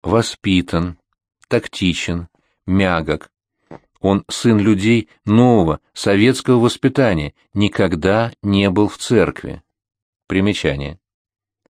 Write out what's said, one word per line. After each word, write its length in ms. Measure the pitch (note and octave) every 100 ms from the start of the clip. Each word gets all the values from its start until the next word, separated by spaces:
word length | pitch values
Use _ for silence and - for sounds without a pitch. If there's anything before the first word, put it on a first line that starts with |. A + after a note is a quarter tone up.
воспитан, 920 | - G#2+ A2+ - G2+ F2+ E2+ E2+ F2 E2 _ _ _ _ _
тактичен, 800 | A#2+ - - F#2 E2 - E2+ E2+ _ _ _
мягок. 680 | - F#2+ F#2+ E2+ D#2+ D2+ - _ _ _ _ - _ _
Он 240 | F#2+ G2 -
сын 300 | - A#2+ G#2+
людей 520 | G#2 F#2+ G#2+ A#2 - _ G2+
нового, 540 | A2 B2 A#2 E2 D2+ _
советского 680 | - G#2 G2+ A#2 C3 - B2
воспитания, 760 | A#2 - C3+ C3+ B2 E2+ D2 - _
никогда 800 | G2+ G2+ - F#2+ E2+ F#2 G#2+ A#2 -
не 280 | G2+ G2 G2+
был 180 | F#2 G2+
в 80 | -
церкви". 680 | - A#2 E2 - C2 - _ _ _ _ _ _ _
Примечание. 720 | F#2+ G2+ G2 - C#2 C#2+ F2 _ _ _ _ _ _